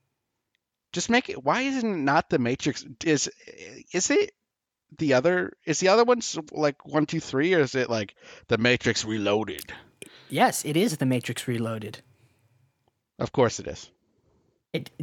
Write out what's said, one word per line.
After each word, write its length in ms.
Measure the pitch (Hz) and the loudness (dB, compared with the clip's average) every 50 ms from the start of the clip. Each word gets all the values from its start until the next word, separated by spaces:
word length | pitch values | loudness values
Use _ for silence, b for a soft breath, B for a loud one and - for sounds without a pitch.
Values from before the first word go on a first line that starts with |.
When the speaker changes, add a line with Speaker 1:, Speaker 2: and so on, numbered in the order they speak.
| _ _ _ _ _ _ _ _ _ _ _ _ _ _ _ _ _ _ | _ _ _ _ _ _ _ _ _ _ _ _ _ _ _ _ _ _
Speaker 1:
Just 180 | - 175 - - | -8 -6 -2 2
make 200 | 233 254 - - | 2 2 2 -2
it, 120 | - 135 | -8 -4
why 200 | 127 143 170 240 | 0 0 0 2
isn't 280 | 262 277 269 262 226 220 | 0 -2 -2 -2 -2 -2
it 80 | 196 | -2
not 320 | 160 135 139 143 165 - - | 0 0 2 2 2 2 2
The 80 | 160 | 0
Matrix? 480 | 139 120 117 135 - - 156 - - - 143 - - - | 2 2 0 0 0 -2 -4 -4 -4 -8 -16 -10 -4 0
Is, 260 | 165 151 139 - - - _ - - - - 85 - - - - - - | 0 2 2 0 -4 -8 _ -20 -20 -20 -20 -20 -20 -20 -20 -12 -6 -4
is 180 | 180 - - | -2 0 2
it 220 | 285 415 415 - - _ _ _ _ _ _ _ _ _ _ - 151 | 2 2 0 0 -6 _ _ _ _ _ _ _ _ _ _ -14 -6
the 160 | - 160 139 127 | -2 2 2 4
other, 400 | 127 135 175 180 180 180 - - _ - | 4 4 4 2 2 -2 -4 -8 _ -4
is 140 | 165 147 - | -4 -2 2
the 80 | 190 | 4
other 160 | 185 202 226 233 | 4 6 6 6
one 140 | 247 247 | 4 2
s-, 200 | 233 - - - 160 156 - | 0 0 -6 -8 -8 -10 -8
like, 340 | - 156 151 147 139 _ - | -4 0 0 0 0 _ -8
one, 200 | 143 147 156 147 | -2 0 0 0
two, 160 | - 165 160 | 0 -2 -6
three, 320 | - - 135 135 151 180 185 | -4 -2 -2 0 2 2 2
or 60 | 165 | 2
is 160 | 139 123 - | 2 2 0
it, 140 | 131 123 110 | -2 -2 0
like, 260 | 117 110 101 - - B B B B B B B | -2 -2 -4 -6 -10 B B B B B B B
The 80 | 120 | 0
Matrix 480 | 107 117 123 123 120 - 123 110 - - | 2 4 4 2 2 2 0 0 0 -2
Reloaded? 680 | 110 110 107 101 101 104 110 107 98 80 71 - - - - - _ _ - - B B B B B | -4 -2 -2 0 2 2 0 0 -4 -8 -10 -12 -14 -16 -20 -20 _ _ -20 -20 B B B B B
Speaker 2:
Yes, 360 | 135 156 247 - - - - | 0 2 2 2 2 -2 -4
it 100 | 151 147 | 0 0
is 220 | 165 214 240 156 | 2 2 0 0
The 80 | - 139 | 0 0
Matrix 420 | 131 127 120 - - 117 - - | 0 0 0 -2 -4 -8 -6 -4
Reloaded. 540 | 127 120 113 117 113 113 110 104 104 110 - - _ _ _ _ _ _ _ _ _ _ _ _ _ _ _ _ _ _ _ _ _ _ - | -4 -4 -2 -2 -4 -6 -8 -10 -12 -14 -16 -20 _ _ _ _ _ _ _ _ _ _ _ _ _ _ _ _ _ _ _ _ _ _ -8
Speaker 1:
Of 120 | 120 - | -8 -4
course 300 | - - 123 110 - - | 2 2 2 2 0 -4
it 60 | 95 | -10
is. 220 | - - - - - _ _ _ _ _ _ _ _ _ _ _ _ _ _ _ _ - | -10 -12 -12 -14 -20 _ _ _ _ _ _ _ _ _ _ _ _ _ _ _ _ -8
Speaker 2:
It, 180 | 165 - - _ - | -8 -8 -8 _ -12